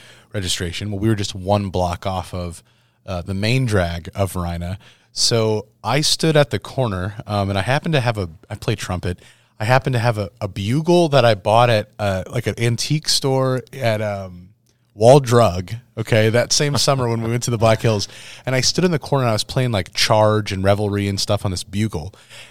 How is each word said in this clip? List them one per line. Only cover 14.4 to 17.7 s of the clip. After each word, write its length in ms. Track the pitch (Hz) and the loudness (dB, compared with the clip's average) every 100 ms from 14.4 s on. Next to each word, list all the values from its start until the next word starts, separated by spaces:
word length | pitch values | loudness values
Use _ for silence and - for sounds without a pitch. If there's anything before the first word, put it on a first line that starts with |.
| 90 _ _ _ _ | -20 _ _ _ _
Wall 260 | 101 113 147 | 4 8 8
Drug, 520 | 127 120 110 87 90 117 - - | 8 4 4 2 -6 -10 -12 -8
okay, 320 | 110 113 110 | 0 2 4
that 240 | 117 117 | 2 0
same 240 | - 147 143 | 0 0 0
summer 320 | - 135 120 | 0 0 0
when 140 | 113 | -2
we 80 | 113 | -2
went 140 | 120 | -4
to 60 | 120 | -2
the 60 | 117 | 2
Black 240 | 113 | 4